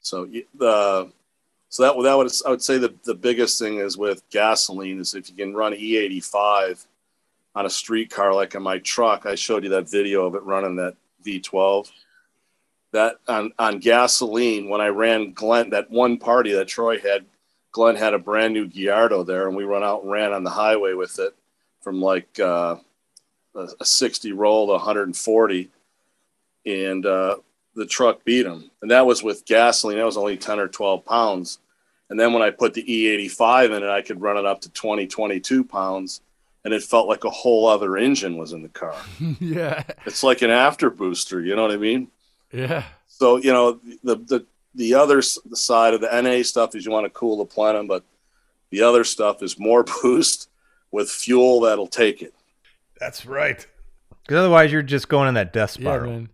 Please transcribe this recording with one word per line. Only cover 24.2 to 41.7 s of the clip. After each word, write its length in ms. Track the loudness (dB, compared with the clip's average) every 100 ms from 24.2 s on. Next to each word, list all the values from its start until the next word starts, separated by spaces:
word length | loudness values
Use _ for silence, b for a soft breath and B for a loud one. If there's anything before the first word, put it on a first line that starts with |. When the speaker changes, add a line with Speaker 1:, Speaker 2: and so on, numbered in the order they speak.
| -10
Speaker 1:
roll 360 | 0 2 4 2
to 40 |
a 40 | 0
hundred 260 | 0 -2
and 120 | -4 -6
forty, 540 | 0 2 4 0 -6 _ _ _ _ _ _ _ _ _
and, 400 | -8 -6 -4 -4
uh, 320 | -2 0 -2 -4 _ _ _
the 120 | -12 -8
truck 380 | 0 0 0
beat 220 | 0 0 0
him. 240 | -6 -18 _
And 80 | 2
that 160 | 4 6
was 160 | 2
with 220 | 0 -6
gasoline. 540 | 2 4 6 4 -2 -2
That 80 | -2
was 100 | -2
only 200 | -4 -6
ten 220 | -6 -6
or 100 | -6
twelve 360 | -4 -2 -2
pounds. 540 | 0 0 0 -2 -8 -14 _ _ _ _ _
And 100 | 0
then 140 | 2
when 100 | 4
I 80 | 2
put 220 | 2 -2
the 180 | -2 -4
E 180 | -2 0
eighty-five 600 | 0 -4 0 4 6 4
in 100 | 2
it, 80 | -2
I 120 | -4
could 180 | -4 -6
run 160 | -4 -2
it 100 | -2
up 140 | -4
to 80 | -8
twenty, 360 | -10 -4 -4 -4
twenty-two 580 | -6 -4 -4 -2 -2
pounds, 580 | 0 -4 -4 -6 -8 -14 _ _ _ _
and 80 | -4
it 100 | -4
felt 240 | 2 2 2
like 180 | 0
a 60 | -4
whole 380 | -4 2 4 4
other 300 | 4 2 0
engine 380 | 0 0 -4 -8
was 140 | -10
in 100 | -14
the 60 | -16
car. 280 | -14 -12 -12 -16 -10
Speaker 2:
<laughs> 200 | -8 -6
Yeah. 420 | -6 -6 -4 -6 -10 -12 -12
Speaker 1:
It's 160 | -2
like 200 | 2 2
an 80 | 4
after 380 | 4 4 2 -2
booster, 520 | 0 -6 -6 -6 -6
you 140 | -4
know 80 | -2
what 80 | 0